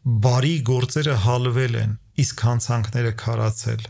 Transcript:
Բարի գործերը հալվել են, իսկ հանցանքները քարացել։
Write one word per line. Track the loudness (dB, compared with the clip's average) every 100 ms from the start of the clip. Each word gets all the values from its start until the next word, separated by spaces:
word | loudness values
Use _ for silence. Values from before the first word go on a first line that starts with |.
Բարի | 0 2 4 4 2 0
գործերը | 0 0 0 -2 0
հալվել | 2 2 2 0 0 0 0
են, | -2 -4 -6
իսկ | -2 -2 0
հանցանքները | 0 0 0 -2 -2 -2 -2
քարացել։ | -2 -4 -2 -2 -2 -4 -6